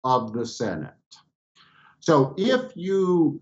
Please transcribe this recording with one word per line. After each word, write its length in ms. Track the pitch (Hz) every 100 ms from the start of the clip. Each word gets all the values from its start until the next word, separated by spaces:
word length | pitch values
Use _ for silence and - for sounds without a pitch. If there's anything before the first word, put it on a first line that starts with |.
of 300 | 127 127 113
the 120 | 113 117
Senate. 480 | - 110 85 73 - _ - _ _ _ _ _ _ _ _
So 340 | - 151 135 -
if 340 | 214 254 - -
you, 680 | 180 196 185 180 156 139